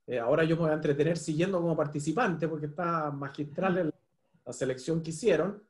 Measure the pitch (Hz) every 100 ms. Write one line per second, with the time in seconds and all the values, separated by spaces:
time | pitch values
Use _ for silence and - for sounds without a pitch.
0 | - 120 117 156 160 165 160 156 156 143
1 | 151 170 - 151 185 180 170 160 147 147
2 | 151 160 233 160 160 156 147 175 170 165
3 | 151 139 139 - 147 - 185 180 160 -
4 | _ _ _ _ 127 - 131 127 - 165
5 | 160 160 226 156 185 202